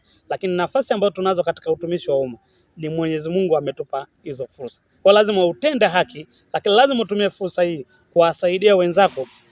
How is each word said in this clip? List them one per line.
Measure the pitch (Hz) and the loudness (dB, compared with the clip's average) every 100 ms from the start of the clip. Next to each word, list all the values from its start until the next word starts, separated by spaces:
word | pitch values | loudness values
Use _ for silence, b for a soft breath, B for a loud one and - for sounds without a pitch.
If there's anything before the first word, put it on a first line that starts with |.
| _ _ - | _ _ -10
lakini | 143 190 180 | -6 -4 -2
nafasi | 175 269 - | -2 -2 -2
ambayo | 220 202 | 0 -2
tunazo | 185 190 175 | 0 -2 0
katika | 165 - 160 | -2 -4 -4
utumishi | 160 170 175 - | -4 -4 -6 -2
wa | 135 | -2
umma, | 131 117 _ _ _ - | -2 -8 _ _ _ -12
ni | 151 | -6
Mwenyezi | 160 160 156 156 | -4 -2 -4 -2
Mungu | 185 185 151 | -2 0 0
ametupa | 139 - 143 139 139 _ | -2 -8 -8 -10 -10 _
hizo | 160 131 123 | -14 -12 -12
fursa. | - 120 - _ _ | -14 -16 -16 _ _
Kwa | 190 | 4
lazima | 208 214 196 175 | 4 4 2 0
utende | 170 294 262 196 | 0 -2 2 2
haki, | 180 - 151 - _ _ | 2 -2 -6 -20 _ _
lakini | 160 208 | -4 2
lazima | 208 277 247 | 2 2 0
utumie | 196 202 196 | -2 -2 -2
fursa | - 185 - | -4 -6 -2
hii | 175 156 - _ _ | -2 -4 -12 _ _
kuwasaidia | 170 170 - 180 185 208 190 | 2 2 2 -2 2 4 4
wenzako | 175 170 190 - 170 _ _ | 4 4 2 0 -12 _ _